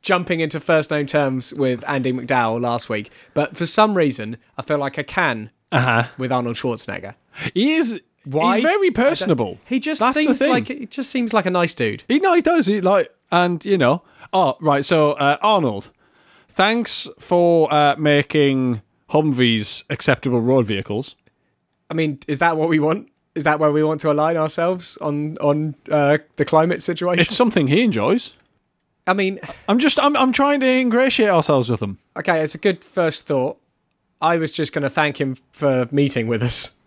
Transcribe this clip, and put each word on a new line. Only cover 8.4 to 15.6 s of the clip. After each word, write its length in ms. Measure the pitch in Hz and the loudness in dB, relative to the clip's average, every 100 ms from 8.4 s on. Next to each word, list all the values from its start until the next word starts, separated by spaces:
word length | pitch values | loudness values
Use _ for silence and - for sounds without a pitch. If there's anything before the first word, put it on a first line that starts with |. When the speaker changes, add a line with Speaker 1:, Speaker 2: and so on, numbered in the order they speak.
| 170 | 2
Speaker 2:
he's 80 | 208 | 2
very 240 | 285 403 370 | 2 2 0
Speaker 1:
I 20 | |
don't 60 | |
Speaker 2:
personable. 640 | 220 262 330 269 135 104 - | 2 0 0 0 0 -2 -6
Speaker 1:
He 140 | - 254 | -6 -4
just 200 | 302 311 | -4 0
Speaker 2:
That's 140 | 233 | 0
the 40 | 277 | 2
Speaker 1:
seems 140 | 302 285 | 0 2
Speaker 2:
thing. 100 | 277 | 2
Speaker 1:
like, 180 | 247 214 | 0 -2
he 180 | 262 240 | -10 -12
just 220 | - 262 | -8 -4
seems 220 | 262 226 | -4 0
like 120 | 220 | 0
a 60 | 180 | 0
nice 220 | 180 170 | 0 -2
dude. 280 | - 113 104 - | -2 -4 -4 -2
Speaker 2:
He, 120 | 269 | 0
no, 140 | 392 | 2
he 80 | 349 | 0
does. 240 | 311 339 | 2 0
He, 160 | 190 208 | 0 0
like, 280 | 180 196 - _ _ | 2 2 0 _ _
and, 320 | 170 175 170 | 0 0 -2
you 140 | - 190 | -2 2
know, 240 | 123 165 _ _ - | 2 2 _ _ -4
oh, 240 | 190 160 - | 0 0 0
right, 240 | 156 139 | 0 0
so, 280 | 139 165 151 | 2 2 2
uh, 260 | 143 143 143 | 2 0 2
Arnold, 480 | 214 208 | 2 2